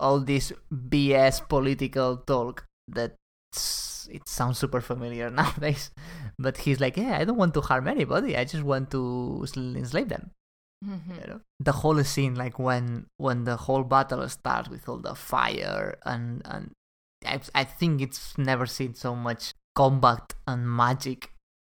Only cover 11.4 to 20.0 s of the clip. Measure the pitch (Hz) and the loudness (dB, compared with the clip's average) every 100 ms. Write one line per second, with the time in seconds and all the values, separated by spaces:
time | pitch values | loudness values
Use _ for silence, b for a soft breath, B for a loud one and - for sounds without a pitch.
11.4 | - - 143 143 151 156 139 - 135 123 | -14 -2 0 2 4 4 4 2 0 0
12.4 | 127 117 127 123 123 120 - - 135 123 | -4 -2 0 0 0 -4 -8 -6 -2 0
13.4 | 120 120 - 135 127 131 135 131 127 - | 0 -2 2 2 4 4 4 0 -4 -6
14.4 | 131 123 123 123 - 123 - - - 131 | -2 -2 -2 -10 -10 -8 -8 -10 -2 0
15.4 | 117 - - - 50 - - 120 120 120 | 2 0 -4 -4 -4 -6 -4 -4 -4 -6
16.4 | - - - - _ _ _ _ - 143 | -8 -10 -12 -16 _ _ _ _ -6 -4
17.4 | - 143 131 - 170 147 131 - - - | -2 -2 -2 2 2 4 0 -4 -8 -2
18.4 | 135 131 123 - 131 117 127 120 120 117 | 0 2 0 -4 -6 -4 -6 -4 -4 -4
19.4 | - - _ - 135 135 | -8 -14 _ 4 4 6